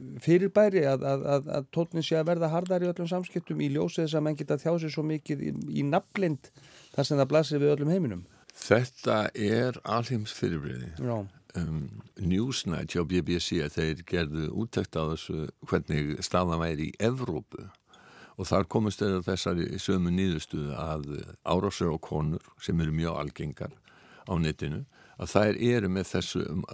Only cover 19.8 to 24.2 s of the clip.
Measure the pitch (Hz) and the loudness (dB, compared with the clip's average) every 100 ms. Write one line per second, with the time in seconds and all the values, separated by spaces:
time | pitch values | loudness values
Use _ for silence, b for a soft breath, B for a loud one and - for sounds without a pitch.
19.8 | - 95 87 90 95 80 - 78 73 69 | 0 2 2 2 2 0 -4 -6 -4 -4
20.8 | 80 78 71 71 - - - 90 101 - | -4 -4 -6 -8 -10 -8 0 2 2 0
21.8 | 87 80 - 78 76 82 - - - 85 | -2 -2 -4 -2 0 -2 -8 -10 -2 0
22.8 | 78 78 82 73 73 - 76 - - - | 2 0 -2 -4 -6 -6 -8 -8 -12 -12
23.8 | B B B B | B B B B